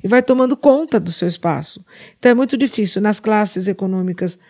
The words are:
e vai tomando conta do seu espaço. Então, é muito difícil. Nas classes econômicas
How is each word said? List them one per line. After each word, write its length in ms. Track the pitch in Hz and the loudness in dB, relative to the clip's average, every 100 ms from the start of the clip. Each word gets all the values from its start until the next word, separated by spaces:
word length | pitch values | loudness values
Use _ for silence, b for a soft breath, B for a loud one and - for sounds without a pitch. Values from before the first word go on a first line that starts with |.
e 40 | 190 | 0
vai 140 | 247 | 2
tomando 340 | 254 254 254 277 | 4 2 2 2
conta 440 | 285 269 320 220 | 4 4 2 -2
do 120 | 170 | -2
seu 160 | 170 175 | -4 -4
espaço. 560 | 170 170 143 151 - - B B B | -4 -4 -4 -6 -14 -20 B B B
Então, 140 | 247 | 2
é 40 | 240 | 2
muito 220 | 262 262 | 2 0
difícil. 440 | 262 - 202 - | -2 0 -2 0
Nas 180 | 208 208 | 0 0
classes 480 | 220 214 208 - 185 | 0 0 0 -2 -4
econômicas 720 | 190 190 185 185 180 185 - b | -4 -4 -4 -4 -4 -6 -6 b